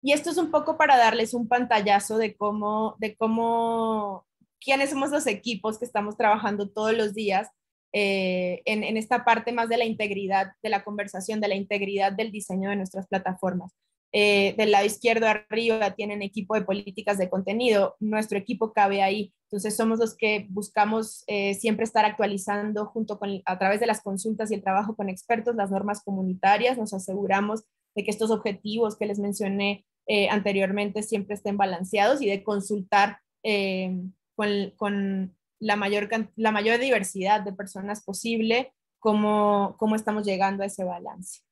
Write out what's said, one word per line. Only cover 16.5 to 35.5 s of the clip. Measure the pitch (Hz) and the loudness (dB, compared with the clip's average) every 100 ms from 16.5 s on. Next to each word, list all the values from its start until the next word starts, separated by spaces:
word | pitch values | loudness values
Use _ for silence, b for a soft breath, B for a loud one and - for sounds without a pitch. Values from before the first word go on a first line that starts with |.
de | 220 | -2
políticas | 196 196 202 190 208 202 | 0 -4 -4 -6 -2 0
de | 185 | 0
contenido, | 190 196 220 247 208 190 - | -2 -2 0 4 4 2 0
nuestro | 214 214 214 202 | -2 -2 -2 -4
equipo | 202 240 220 | -4 -4 -2
cabe | 220 196 196 | 2 2 4
ahí, | 190 202 196 _ _ | 2 0 -4 _ _
entonces | 208 214 214 | -6 -4 0
somos | 226 226 | 0 2
los | 226 - | 0 0
que | 220 214 202 | 0 0 -4
buscamos, | 190 202 - 208 220 220 - - | -8 -4 0 2 2 -4 -10 -6
eh, | 208 196 196 | -2 -2 0
siempre | 226 214 | 0 0
estar | 220 226 214 | 0 2 2
actualizando | 208 208 202 196 208 208 208 208 | 2 -2 -2 -4 -4 -2 -4 -4
junto | 226 220 208 | -4 -6 -6
con, | 202 196 | -6 -6
a | 185 185 | -4 0
través | 190 208 | 2 2
de | 233 | 2
las | 220 | 0
consultas | - 196 220 220 220 | -4 -6 -4 -4 -4
y | |
el | 214 | -2
trabajo | 196 190 208 220 | 0 0 0 -4
con | 196 | -6
expertos, | 185 - 233 226 233 | -6 -2 -2 0 -2
las | 196 | 0
normas | 190 202 208 | 0 -2 -6
comunitarias, | - 196 185 185 196 208 240 254 | -4 -4 -2 0 4 4 4 0
nos | 214 | -4
aseguramos | 190 190 190 196 196 208 220 _ _ _ - | -6 -6 -4 0 0 0 -4 _ _ _ -6
de | |
que | 202 | -4
estos | 208 220 | -2 0
objetivos | 214 220 196 214 220 220 208 | 0 -2 -6 -6 0 0 0
que | 214 | -4
les | 202 | -2
mencioné | 202 202 202 196 202 202 _ _ - | -4 -2 -2 0 0 -2 _ _ 0
eh, | 214 202 | 2 2
anteriormente | 208 202 196 190 202 208 208 | 2 0 0 0 0 -2 -4
siempre | 208 208 196 208 | -4 -4 -4 -6
estén | 214 202 | -4 0
balanceados | 190 175 185 214 208 285 | 0 -2 -2 2 4 4
y | 226 | 0
de | 196 | -2
consultar, | 202 202 196 208 190 202 202 - _ _ | -2 -4 -2 -6 2 4 4 0 _ _
eh, | 220 202 196 185 185 185 185 - _ - | -2 0 0 -2 -2 -4 -8 -14 _ -2
con, | 208 202 196 _ | 0 0 -2 _
con | 208 202 196 190 185 _ _ | -2 -2 -2 -2 -4 _ _